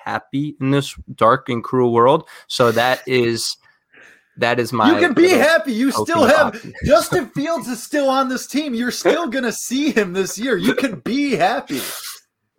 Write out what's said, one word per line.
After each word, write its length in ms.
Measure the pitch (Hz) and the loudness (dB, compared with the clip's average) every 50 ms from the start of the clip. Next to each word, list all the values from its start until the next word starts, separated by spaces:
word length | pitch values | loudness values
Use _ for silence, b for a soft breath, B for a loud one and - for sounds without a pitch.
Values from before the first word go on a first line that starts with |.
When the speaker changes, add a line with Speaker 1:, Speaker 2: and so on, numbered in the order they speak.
| - | -10
Speaker 1:
happy 500 | 107 107 110 - _ - 139 147 151 147 - | -8 -8 -8 -8 _ -6 -6 -6 -6 -6 -6
in 100 | 135 135 | -2 0
this 240 | 139 143 139 - - - - - - | 0 0 -2 -4 -10 -16 -16 -18 -2
dark 320 | - 110 113 127 131 - - | 2 4 4 4 4 0 -4
and 160 | 123 117 - | -6 -6 -4
cruel 280 | - - 127 123 120 117 | -2 0 0 2 2 4
world. 360 | 117 117 131 151 165 - B B B B | 4 6 6 4 2 0 B B B B
So 240 | B - - 123 117 | B -2 2 2 2
that 320 | 110 117 120 127 127 - - - | 4 2 2 2 0 -2 -2 -2
is, 480 | 131 123 120 117 117 113 - - - - b b b b b b b b b b b b b b _ | 0 2 2 0 0 -2 -4 -6 -8 -10 b b b b b b b b b b b b b b _
that 240 | - 120 117 120 123 | -2 0 0 2 0
is 120 | 117 110 123 | 0 -2 0
my 200 | 113 107 277 339 | 2 4 4 4
Speaker 2:
You 80 | - | 4
can 140 | 349 349 233 | 2 2 4
be 80 | - 339 | 4 4
Speaker 1:
little 160 | 381 349 233 | 4 4 4
Speaker 2:
happy. 320 | 262 311 330 320 311 285 226 | 4 4 2 2 0 -2 -2
You 180 | 214 262 277 | -2 -2 0
Speaker 1:
token 140 | - 214 214 | 0 -2 -2
Speaker 2:
still 180 | 285 339 330 269 | -2 2 2 4
Speaker 1:
of 60 | 226 | 4
Speaker 2:
have 160 | 302 - 294 | 4 4 4
Speaker 1:
optimism. 260 | 226 - - - - - - - | 0 -2 -8 -14 -18 -14 -6 0
Speaker 2:
Justin 420 | 233 285 330 - - - 370 254 - | 2 2 2 2 0 -2 -2 -4 -4
Fields 360 | - 262 277 330 330 302 214 | -6 -6 -4 -4 -4 -6 -6
is 160 | 233 254 - - | -8 -10 -10 -8
still 260 | - 294 294 277 269 | -4 -2 0 0 2
on 200 | 262 269 269 254 | 2 0 0 -2
this 180 | 262 240 - | -4 -6 -8
team. 260 | - - 285 311 294 233 | -6 -4 -4 -4 -4 -4
You're 200 | 226 247 247 - | -4 -4 -4 -6
still 340 | - - 175 277 330 339 | -2 0 0 0 2 -2
gonna 240 | 262 208 269 247 226 - | -4 -4 -4 -4 -4 -4
see 380 | - - - 240 269 294 294 | -6 -8 -6 -4 -2 -2 0
him 220 | 196 226 208 180 175 | 0 0 0 0 -2
this 260 | 190 190 - - 190 | -4 -4 -4 -6 -6
year. 180 | 233 277 226 | -4 -2 -2
You 180 | 180 175 247 - | 0 0 0 0
can 260 | - 262 254 190 135 | 0 -2 -4 -4 -6
be 320 | - 185 233 285 285 285 226 | -6 -4 -2 -2 -2 -2 0
happy. 460 | 151 170 196 247 277 - - 151 123 95 - - - - - - - _ _ _ _ _ _ _ | 0 0 0 0 -2 -6 -6 -8 -8 -8 -8 -12 -12 -14 -14 -16 -16 _ _ _ _ _ _ _